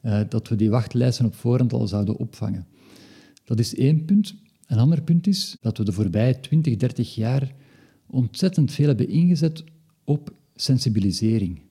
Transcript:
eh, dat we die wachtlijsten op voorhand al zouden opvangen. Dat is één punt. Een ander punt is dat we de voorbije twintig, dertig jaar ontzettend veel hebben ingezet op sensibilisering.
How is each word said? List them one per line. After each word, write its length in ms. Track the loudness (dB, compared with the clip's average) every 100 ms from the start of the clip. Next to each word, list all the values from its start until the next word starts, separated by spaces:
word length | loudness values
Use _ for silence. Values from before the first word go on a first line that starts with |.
eh, 200 | 0 -2 0
dat 180 | -4 -2
we 80 | 0
die 140 | 2
wachtlijsten 560 | 2 0 0 0 2 -2
op 100 | 0
voorhand 380 | -2 0 0
al 140 | 0 -2
zouden 300 | -2 -2 -4
opvangen. 500 | -6 -6 -8 -8 -10 _ -20 -20 -20 -20 -20 _
Dat 160 | _ -2
is 160 | -2 0
één 300 | 2 2 2
punt. 300 | 2 2 -8 _ _ _
Een 120 | 2
ander 240 | 4 2
punt 260 | 2 2 2
is 300 | -2 -4 -6
dat 160 | -6 -2
we 60 |
de 80 | -2
voorbije 480 | 0 0 2 2 0
twintig, 380 | 0 0 2 0
dertig 380 | -2 -2 -6 -4
jaar 380 | -2 -2 -4 -10 -20 -20 _ _ _
ontzettend 640 | -2 -2 0 0 2 0
veel 160 | 2 2
hebben 220 | 2 0
ingezet 540 | 2 2 2 0 -4 -18 _ _ _
op 300 | -4 -4 -4 -20 _ _
sensibilisering. 1040 | 0 2 2 2 0 0 0 0 -2 -6 _